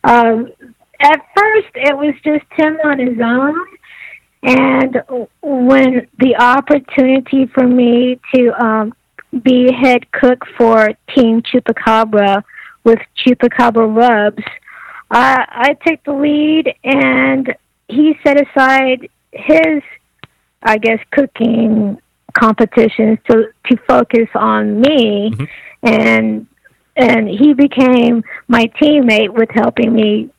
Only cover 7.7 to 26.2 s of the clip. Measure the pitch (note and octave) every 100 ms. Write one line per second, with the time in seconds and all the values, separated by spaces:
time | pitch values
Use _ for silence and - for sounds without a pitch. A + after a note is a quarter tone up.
7.7 | B3 A#3+ A#3+ B3 B3+ - B3+ A#3+ - A3+
8.7 | A3 G#3+ - _ - _ B3+ B3+ B3+ B3
9.7 | B3 C4 B3 - - B3 B3+ - - A#3
10.7 | A3+ G#3+ - - - A3+ A3+ - B3 -
11.7 | A3 - A3 A3 G#3+ G3+ G3 - - -
12.7 | _ A#3 A3+ - - - B3 B3 - A#3+
13.7 | A3+ A3+ A3 B3 A3 G#3 G#3 - - -
14.7 | - - - _ A#3+ C4+ C4 A3+ - C4
15.7 | D4 - D#4 - C#4 D4 D4 D4+ D#4 -
16.7 | - C#4 C#4 C4+ C4 C4+ C4+ B3+ - _
17.7 | _ - A#3+ D4+ D4+ D4+ C#4+ C#4 - C4
18.7 | C4+ C4 B3+ - _ _ - - D#4+ D#4+
19.7 | D4+ - - _ _ - _ _ _ A3+
20.7 | G#3+ A3+ A3+ - - C4+ - A3+ A3+ A3+
21.7 | G#3+ G3+ G#3 _ _ - - A3+ G#3+ A3+
22.7 | - A3 - A3 A3 - A3+ G#3+ _ -
23.7 | A#3 - G3+ A#3+ A#3 A3+ - G#3+ G#3+ G#3+
24.7 | G#3 C4+ D4+ A3+ G#3 G#3 A3+ C#3 - -
25.7 | - A#3 A3 A3 -